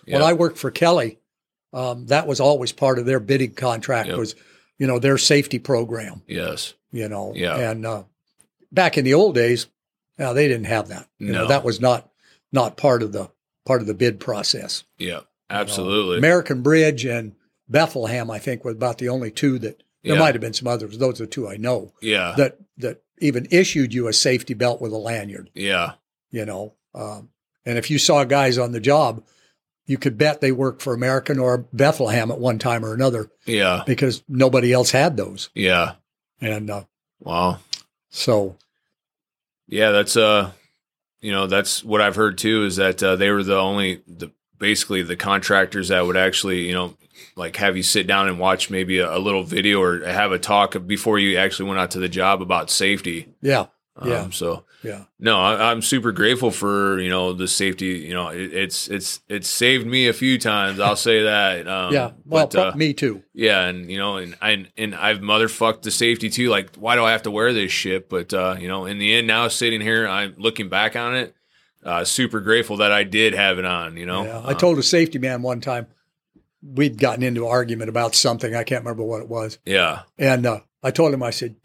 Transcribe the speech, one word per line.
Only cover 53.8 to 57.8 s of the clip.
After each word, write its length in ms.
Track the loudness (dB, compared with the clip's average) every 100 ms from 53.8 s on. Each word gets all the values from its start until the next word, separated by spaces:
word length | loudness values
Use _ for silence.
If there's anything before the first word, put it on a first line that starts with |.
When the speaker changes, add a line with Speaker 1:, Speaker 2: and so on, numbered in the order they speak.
| _ -10
Speaker 2:
Um, 120 | -6
Speaker 1:
Yeah. 200 | -4 -6
Speaker 2:
so 340 | -6 -6 -6 -10 _
Speaker 1:
Yeah. 220 | -14 -14 -18 _
Speaker 2:
no, 180 | 0 4
I, 340 | 2 4 2
I'm 100 | 2
super 320 | 0 0 0
grateful 380 | 0 2 2 0
for, 500 | 0 -2 0 0 0
you 80 | -2
know, 240 | -2 -2
the 160 | -2 -2
safety, 380 | 0 -2 -2